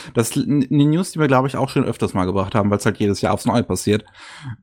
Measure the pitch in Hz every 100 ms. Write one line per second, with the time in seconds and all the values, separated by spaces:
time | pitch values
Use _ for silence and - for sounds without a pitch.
0 | - 120 117 143 - 143 - 151 147 165
1 | 190 160 147 127 135 - 131 143 113 -
2 | 104 98 90 98 98 110 101 104 113 95
3 | 104 95 92 101 120 117 - 92 104 107
4 | - - - - 139 -